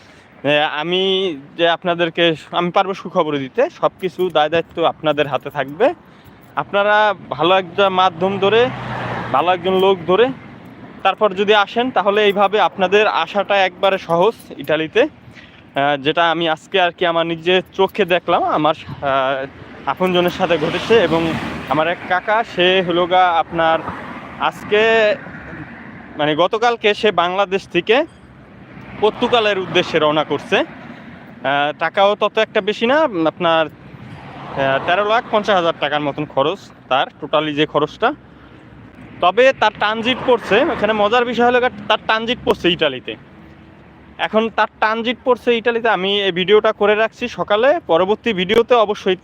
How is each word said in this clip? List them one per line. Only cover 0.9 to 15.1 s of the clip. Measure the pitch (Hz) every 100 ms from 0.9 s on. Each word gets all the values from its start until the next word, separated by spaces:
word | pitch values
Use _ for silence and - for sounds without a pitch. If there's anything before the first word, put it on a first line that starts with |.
| 185 190 190 190 139 143 160
যে | 170
আপনাদেরকে, | 165 180 170 165 175 170 151 -
আমি | 170 175
পারবো | 202 185
সুখবর | 185 180 180 156 147
দিতে, | 131 233 320
সব | - 160 -
কিছু | 185 - 180
দায় | 156 151
দায়িত্ব | 165 - 170
আপনাদের | 156 - 156 147 143
হাতে | 131 143
থাকবে। | 147 135 156 277 349 - - - - - 139
আপনারা | 151 202 202 208 214 170 -
ভালো | 131 165 190
একটা | 170 180 196
মাধ্যম | 185 185 160 190 196
ধরে, | 196 220 254 - - - - - -
ভালো | 127 175
একজন | 185 180
লোক | 185 190 190 165
ধরে | 185 254 262 - - - - - -
তারপর | 190 185 214
যদি | 190 202 208
আসেন, | 196 233 254
তাহলে | 196 202 208 208
এইভাবে | 190 196 208
আপনাদের | 170 196 185 208 208
আসাটা | 139 165 208 190 202
একবারে | 185 180 196 190
সহজ | - 170 208 - - -
ইটালিতে। | 143 156 160 220
আহ, | 302